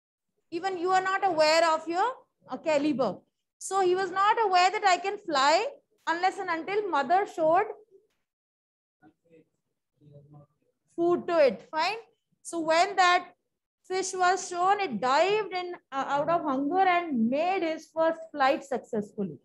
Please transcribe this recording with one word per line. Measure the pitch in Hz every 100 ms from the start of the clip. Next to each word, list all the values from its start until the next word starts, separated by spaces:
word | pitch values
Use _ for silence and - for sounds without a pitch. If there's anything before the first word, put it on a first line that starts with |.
| _ _ _ _ -
even | 339 381 359
you | 359
are | 381
not | 381 381 392
aware | 311 311 330 339
of | 320 320
your, | 339 453 508 _ _ -
uh, | 254
caliber. | 330 294 302 254 226 175 _ _ _ -
So | - 381
he | 359
was | 370 381
not | 381 403 453
aware | 415 359 370
that | 415 392
I | 349
can | 381 403
fly | - 277 285 339 523 - _ _ -
unless | 349 381 370
and | 381
until | 330 330 403 403
mother | 294 254 370 415
showed | - 311 349 427 - _ _ _ _ _ _ _ _ _ _ _ _ - _ _ - _ _ _ _ _ _ 147 143 143 147 - _ _ _ _
food | - 339 349 -
to | 339
it. | 269 196 -
Fine. | 311 349 440 - _ _ _
So | - 339
when | 320 330 392 381
that | 359 359 359 _ _ _ _ _ -
fish | 370 370
was | 370 359 381 -
shown, | 349 370 403
it | 370 214
dived | 254 285 370 427 381
in, | 359 359 349 -
uh, | 269 262
out | 277 302
of | 339
hunger | 302 262 285 370
and | 381 349 339 247 226
made | 277 349 381
his | 330 320 -
first | 320 320 330 -
flight | 294 262 320
successfully. | - 254 - 220 208 - 190 135